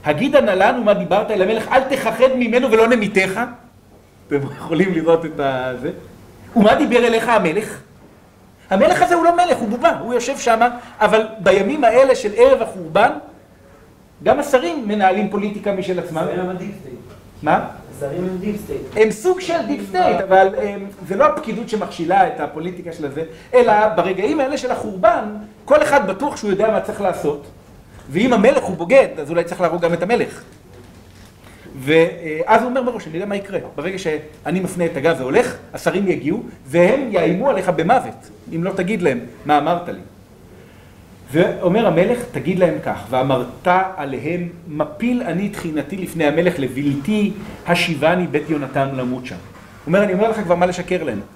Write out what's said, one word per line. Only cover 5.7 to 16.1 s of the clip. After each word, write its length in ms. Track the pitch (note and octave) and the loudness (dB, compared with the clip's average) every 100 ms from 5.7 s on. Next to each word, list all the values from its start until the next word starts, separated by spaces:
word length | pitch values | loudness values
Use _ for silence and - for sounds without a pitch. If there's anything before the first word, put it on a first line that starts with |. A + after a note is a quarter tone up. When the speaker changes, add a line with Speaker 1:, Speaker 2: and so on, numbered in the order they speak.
| B2 | -6
Speaker 1:
זה. 80 | D3 - - - - - - - | -8 -10 -18 -20 -20 -20 -4 4
"ומה 180 | G#3 | 4
דיבר 320 | C4 C4 A#3+ A#3+ | 4 4 4 4
אליך 220 | A3+ A3+ | 2 2
המלך?" 520 | A3 E3+ F3+ - - - - - - _ _ - _ - | 2 2 -2 -6 -12 -18 -20 -20 -20 _ _ -20 _ -2
המלך 320 | G3 D#4 F4+ | 4 4 6
הזה 120 | F4+ | 4
הוא 100 | F4 | 6
לא 120 | E4 E4+ | 6 4
מלך, 220 | F4 C4 | 4 2
הוא 100 | G3+ | 0
בובה, 300 | A#3+ E4 A#3 | 2 2 2
הוא 160 | A3 | -2
יושב 240 | A#3+ B3 C#4 | -2 -2 -2
שמה, 300 | A#3+ A3+ A#3+ A#3+ - - | 0 4 2 0 -16 0
אבל 260 | G#3 G#3+ A3 - | 2 4 0 0
בימים 460 | F3+ G3 G3 D4+ | 2 4 2 2
האלה 300 | A#3 A#3+ C4+ | 4 6 4
של 160 | C4 G#3 G#3 | 2 0 4
ערב 260 | C4 B3+ | 6 6
החורבן, 480 | A3+ F#3+ D#3+ F3+ B3 D4+ - - _ _ - - - _ _ _ | 0 -8 -2 2 2 0 -12 -20 _ _ -20 -20 -20 _ _ _
גם 180 | G3 C#4 | 0 0
השרים 480 | - B3+ E4+ D#4 G#3 | 2 0 0 -4 -4
מנהלים 420 | G#3 F#3 F#3+ G3 | 2 2 2 -2
פוליטיקה 420 | G3+ G#3 G3+ G#3 | -2 -4 -4 -4
משל 260 | F#3+ F3+ F3 | -4 -4 -4
עצמם. 200 | - | -4